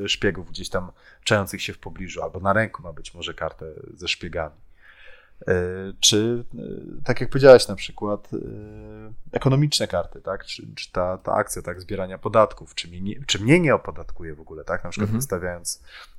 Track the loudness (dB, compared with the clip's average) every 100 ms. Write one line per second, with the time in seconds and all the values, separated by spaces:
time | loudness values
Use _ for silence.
0 | -4 0 0 -2 -8 -10 -6 -6 -6 -16
1 | -20 -8 0 0 0 -6 -10 -10 -14 -12
2 | -12 -8 -8 -2 0 2 0 -6 -14 -14
3 | -14 -12 -12 -6 -8 -8 -16 -16 -18 -10
4 | -6 -6 -6 -6 -6 -10 -20 -20 -20 -20
5 | -20 -20 -20 -8 0 0 0 -6 -10 2
6 | 4 4 2 -2 -6 -10 -10 -12 -10 -6
7 | -2 0 0 10 12 12 12 -6 -8 -6
8 | -6 -6 -6 -10 -10 -12 -16 -18 -18 -16
9 | -16 -14 -8 -2 2 4 4 2 0 -2
10 | -4 -8 -8 -8 -8 -14 -14 -16 -8 -4
11 | -2 -2 -2 0 -2 -4 -10 -10 -8 -8
12 | -6 -6 0 4 4 2 -14 -14 -12 -8
13 | -6 -6 -4 0 4 6 6 2 0 -10
14 | -8 -8 -8 -12 -14 -12 -6 -6 -4 -4
15 | -2 -2 -2 -4 -6 -8 -10 -12 -14 -20
16 | -20